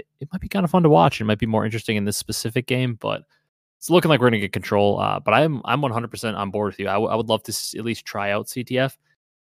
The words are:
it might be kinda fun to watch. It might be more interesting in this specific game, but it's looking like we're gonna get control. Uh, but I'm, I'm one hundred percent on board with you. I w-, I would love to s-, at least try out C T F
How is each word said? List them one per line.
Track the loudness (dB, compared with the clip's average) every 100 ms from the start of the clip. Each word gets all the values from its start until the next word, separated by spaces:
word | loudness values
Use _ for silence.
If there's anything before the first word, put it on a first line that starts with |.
| -10 _
it | -12
might | -10
be | -6
kinda | -2 2
fun | 4
to | 6
watch. | 6 4 2
It | -2
might | 0
be | 0
more | 0 -2
interesting | -4 -2 -2
in | -2
this | -4
specific | -6 -6 -4 -4 -2
game, | -2 -2 -4
but | -6 -6 -10 _ _ _ _ _
it's | 2
looking | 4 6
like | 6
we're | 4
gonna | 4
get | -2
control. | -6 0 2 4 2
Uh, | 0 -2
but | 2
I'm, | 2 2 -2 -2
I'm | -2
one | 0
hundred | -4 -6
percent | -6 -6 -4
on | -4
board | -2 -4
with | -4
you. | -4
I |
w-, | -2 0
I | -2
would | 0
love | -2
to | -2
s-, | -8 -8 -8
at | -6
least | -8 -8
try | -6 -4
out | -4 -6
C | -10
T | -4 -2
F | -2 -4 _ _ _ _